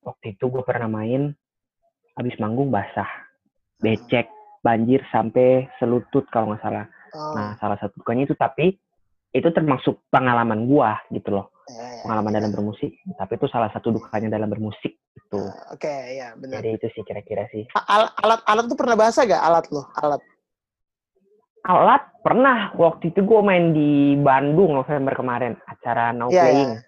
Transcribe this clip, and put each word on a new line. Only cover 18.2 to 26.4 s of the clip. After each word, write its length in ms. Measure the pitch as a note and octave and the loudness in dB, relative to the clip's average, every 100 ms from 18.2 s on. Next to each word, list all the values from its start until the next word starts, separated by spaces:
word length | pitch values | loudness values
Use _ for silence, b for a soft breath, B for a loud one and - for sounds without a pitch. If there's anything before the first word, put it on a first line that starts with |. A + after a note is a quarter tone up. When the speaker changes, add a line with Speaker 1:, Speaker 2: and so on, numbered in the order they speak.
| G#3+ A3+ | 0 0
Speaker 2:
alat 220 | - G#3+ A#3 | 2 0 0
tuh 120 | C4+ | -4
pernah 160 | B3+ | 0
bahasa 280 | A3 A3 A3+ | 4 4 4
gak? 200 | B3+ E3+ | 2 2
Alat 240 | D#3 E3+ E3 | 2 2 0
lo, 140 | D3 C3+ | -10 -8
alat. 280 | - D3 C#3+ _ _ _ _ _ _ _ _ _ _ _ _ _ _ - | -4 -2 -2 _ _ _ _ _ _ _ _ _ _ _ _ _ _ 2
Speaker 1:
Alat 360 | F3+ F3 C4+ - _ | 4 6 4 2 _
pernah. 480 | - G3+ C4+ A#3+ G3 | 0 4 4 4 -2
Waktu 380 | - E3 - E3+ | 2 2 2 -2
itu 100 | F3 | 0
gua 200 | G3 A3 | 4 4
main 320 | G3+ F3+ E3+ | 6 4 4
di 400 | D#3 D3 C#3+ C#3+ C#3+ | 4 4 4 4 4
Bandung 560 | C#3+ C3+ C#3+ D#3 F#3+ | 4 4 4 4 4
November 400 | C#3 C3 D3 C3+ | 2 -2 -2 -2
kemarin, 460 | C3 B2+ A#2+ B2 A2+ - | -2 -4 -2 -4 -6 -14
acara 480 | - B2 A#2 A#2 | -12 -4 -2 0
No 160 | A#2+ A#2+ | -2 0
Speaker 2:
Iya, 20 | |
iya. 120 | B2 | 4